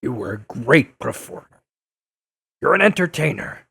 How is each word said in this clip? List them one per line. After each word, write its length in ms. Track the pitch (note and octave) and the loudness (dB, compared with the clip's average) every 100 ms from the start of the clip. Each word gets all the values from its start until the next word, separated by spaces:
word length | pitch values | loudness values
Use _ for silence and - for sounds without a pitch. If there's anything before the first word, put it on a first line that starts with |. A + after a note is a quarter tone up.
You 100 | B2 | -4
were 200 | A#2+ - | -4 -6
a 60 | G#2 | -8
great 600 | G#2+ G#2 A#2 D#3+ - _ | -10 -10 4 4 4 _
performer. 640 | - A2+ - F2+ - _ _ _ _ _ _ _ _ _ _ _ | -8 -8 -12 -16 -18 _ _ _ _ _ _ _ _ _ _ _
You're 120 | - | 2
an 60 | F#3 | 4
entertainer. 840 | G3+ - F3+ - D#3 - - - _ | 4 4 -2 0 -2 -2 -10 -14 _